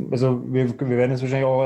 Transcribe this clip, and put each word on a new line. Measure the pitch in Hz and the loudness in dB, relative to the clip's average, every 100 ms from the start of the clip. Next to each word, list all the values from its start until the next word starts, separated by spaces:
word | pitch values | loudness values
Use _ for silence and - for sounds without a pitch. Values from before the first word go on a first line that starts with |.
| 127 | -2
also | 123 131 123 123 | 0 0 0 -2
wir, | 131 123 117 | 0 0 -2
wir | 131 120 | -2 2
werden | 123 | 2
es | 127 | 0
wahrscheinlich | 127 135 131 | -2 0 2
auch | 131 | 2